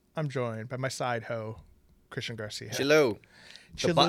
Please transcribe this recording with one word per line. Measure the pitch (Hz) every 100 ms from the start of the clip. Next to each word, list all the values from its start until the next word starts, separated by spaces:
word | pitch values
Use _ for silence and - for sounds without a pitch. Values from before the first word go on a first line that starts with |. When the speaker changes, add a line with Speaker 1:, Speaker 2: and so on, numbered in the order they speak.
| _ -
Speaker 1:
I'm | 151
joined | 131 120 110 120
by | 127
my | 131
side | - 127 117
hoe, | 117 117 110 110 - - _ _ -
Christian | - 120 113
Garcia. | 104 - 113
Speaker 2:
Chillo. | 110 135 156 131 98 - - - - - -
The | -
bo-, | 160